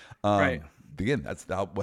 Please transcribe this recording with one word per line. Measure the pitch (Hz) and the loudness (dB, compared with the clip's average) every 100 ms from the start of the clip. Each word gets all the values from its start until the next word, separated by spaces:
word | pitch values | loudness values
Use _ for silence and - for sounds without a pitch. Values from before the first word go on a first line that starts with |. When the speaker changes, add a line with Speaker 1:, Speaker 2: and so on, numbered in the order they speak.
| - - | -20 -4
Speaker 1:
um, | 104 101 | 2 4
Speaker 2:
Right. | 135 120 78 - - 73 | 4 0 -8 -20 -14 -4
Speaker 1:
again, | 101 139 | -2 -2
that's | - - - | -4 -10 -6
how, | 92 98 98 | -4 -4 -4